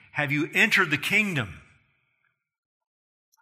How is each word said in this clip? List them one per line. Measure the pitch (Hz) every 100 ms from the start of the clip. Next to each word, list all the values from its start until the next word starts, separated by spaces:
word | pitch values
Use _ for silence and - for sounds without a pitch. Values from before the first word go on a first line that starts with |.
| -
Have | - 143
you | 147 160
entered | 180 214 202 170
the | 147
kingdom | - 202 208 147 98 - - _ _ _ _ _ _ _ _ _ _ _ _ _ _ _ _ _